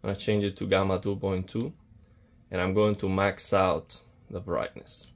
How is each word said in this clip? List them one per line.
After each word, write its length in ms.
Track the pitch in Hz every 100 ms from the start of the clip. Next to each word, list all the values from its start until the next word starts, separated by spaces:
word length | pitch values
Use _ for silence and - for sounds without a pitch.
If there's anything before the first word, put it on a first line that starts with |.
I'm 60 | 104
gonna 60 | 98
change 280 | - 107
it 120 | 101 98
to 80 | 101
gamma 320 | 95 98 95
two 160 | 101 101
point 320 | 98 95 90
two, 240 | 110 131 - - - - - - - -
and 80 | 92
I'm 120 | 92
going 220 | 98 107 104
to 120 | 95
max 440 | 95 98 95 -
out 480 | 101 95 82 - - - - -
the 80 | 95
brightness 720 | 92 80 - - - - -